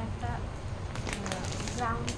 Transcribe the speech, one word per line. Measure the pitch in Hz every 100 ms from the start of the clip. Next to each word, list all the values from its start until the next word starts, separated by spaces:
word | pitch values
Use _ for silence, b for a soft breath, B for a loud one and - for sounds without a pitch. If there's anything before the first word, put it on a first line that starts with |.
| 226
একটা, | - -
আহ, | 220 - - - - - - - - 196 - - - - 240
ব্রাউন | 233 233 233